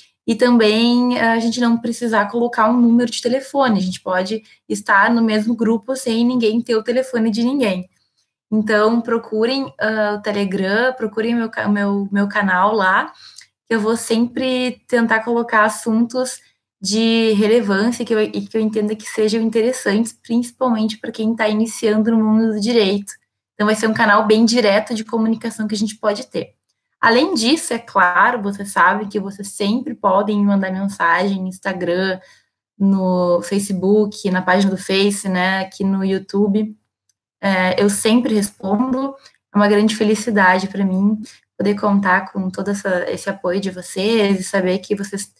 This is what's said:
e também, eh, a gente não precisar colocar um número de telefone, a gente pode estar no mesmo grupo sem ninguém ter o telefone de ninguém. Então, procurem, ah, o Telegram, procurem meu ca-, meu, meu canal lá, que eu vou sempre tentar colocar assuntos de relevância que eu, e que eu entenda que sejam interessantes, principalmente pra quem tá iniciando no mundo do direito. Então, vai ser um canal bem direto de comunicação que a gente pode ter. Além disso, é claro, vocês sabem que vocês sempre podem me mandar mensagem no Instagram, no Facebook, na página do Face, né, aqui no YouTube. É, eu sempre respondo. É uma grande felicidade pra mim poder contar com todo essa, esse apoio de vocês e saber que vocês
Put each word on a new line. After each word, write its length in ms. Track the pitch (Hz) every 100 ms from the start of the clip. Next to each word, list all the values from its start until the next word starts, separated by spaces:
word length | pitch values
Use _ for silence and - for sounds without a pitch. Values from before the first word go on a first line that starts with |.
| - _ -
e 80 |
também, 840 | 226 247 240 214 214 233 240 247 247
eh, 140 | 226
a 60 | 226
gente 200 | 226 233
não 160 | 233 233
precisar 540 | 233 233 240 220 208
colocar 400 | 233 240 240 220
um 100 | 247
número 300 | 240 233 240
de 100 | -
telefone, 580 | 233 262 269 277 254 202
a 40 |
gente 180 | 185 185
pode 420 | 190 185 190 220 - _ -
estar 420 | 208 - 202 220
no 120 | 233
mesmo 320 | 226 214 214
grupo 400 | 226 220 226 -
sem 300 | 262 247 226
ninguém 360 | 240 254 226 226
ter 160 | 240 220
o 60 |
telefone 480 | 220 240 262 233 226
de 120 | 214
ninguém. 460 | 240 285 220 185 - _ _ _ _ _ _
Então, 500 | 214 214 208 214 233
procurem, 720 | 226 226 - 214 233 269 262 -
ah, 360 | 214 220 208 208
o 40 |
Telegram, 720 | 208 202 196 196 190 208 254
procurem 400 | 254 220 220 226
meu 160 | 233 226
ca-, 180 | - 214
meu, 400 | 208 202 202 196
meu 160 | 202 202
canal 460 | 214 196 180 202
lá, 380 | 220 185 202 311 - - - - _ -
que 80 |
eu 60 | 226
vou 160 | 214 233
sempre 840 | - 226 240 - 262 254 254 - -
tentar 320 | 240 226 220
colocar 400 | 226 233 233 220
assuntos 760 | 214 - 240 220 233 254 254 - _ _ _ _
de 520 | 190 214 226 226 226
relevância 720 | 208 208 233 202 190 226 240
que 100 | 233
eu, 60 | 220
e 260 | 214 208 202
que 100 | 220
eu 40 |
entenda 340 | 220 214 208
que 120 | 214 -
sejam 320 | - 214 226
interessantes, 720 | 220 226 226 254 208 202 233
principalmente 840 | - - 233 240 - 254 220 214 -
pra 120 | -
quem 240 | 220 220
tá 140 | 226 214
iniciando 600 | 214 226 - 226 214 214
no 120 | 226
mundo 300 | 214 220 226
do 60 | 214
direito. 520 | 208 233 196 202 202 - _ _ _
Então, 120 | - 208
vai 80 |
ser 140 | 214 220
um 60 |
canal 320 | 220 220 208 208
bem 180 | 220
direto 500 | 226 247 208 202 208
de 100 | 220
comunicação 640 | 220 226 220 220 233 226 214
que 80 |
a 40 | 208
gente 180 | 214 -
pode 300 | 220 - -
ter. 260 | 170 - _ _ _ _ _
Além 340 | - 233 349
disso, 400 | 294 226 320 -
é 40 | 233
claro, 640 | - 196 180 180 220 240
vocês 280 | 202 196 196
sabem 380 | 190 175 208 202
que 100 | 208
vocês 300 | 196 202 202
sempre 460 | - 202 240 -
podem 440 | 226 202 190 202 208
me 80 | 202
mandar 240 | 196 190
mensagem 680 | 190 196 - 170 170 202 190
no 80 | 185
Instagram, 720 | 185 196 180 175 180 190 185 - _ _ _ _ -
no 640 | 196 190 185 180 180 175
Facebook, 880 | - 202 202 185 185 214 208 - 196
na 120 | 196
página 280 | 208 196 196
do 80 | 185
Face, 500 | - 190 202 202 196
né, 320 | 185 185 190
aqui 220 | 185 -
no 220 | 196 196
YouTube. 720 | 190 190 190 196 208 208 214 - _ _ _ _ _ _
É, 400 | 196 190 185 185
eu 80 | 202
sempre 440 | 202 220 240 247
respondo. 800 | 214 208 - 196 208 262 254 277 269 - _ _
É 20 | 208
uma 120 | 208
grande 260 | 208 214
felicidade 720 | - 208 214 - 208 185 185 196
pra 160 | 196
mim 360 | 196 185 202 214 220 - _ -
poder 220 | 202 202
contar 540 | 214 202 196 185 190
com 180 | 202 185
todo 200 | 185 196
essa, 380 | 202 196 180 -
esse 200 | 185 -
apoio 300 | 196 185 190
de 100 | 196
vocês 680 | 180 - 185 202 226 202 190
e 20 |
saber 360 | 185 196 185 190
que 180 | - 202
vocês 360 | 202 196 -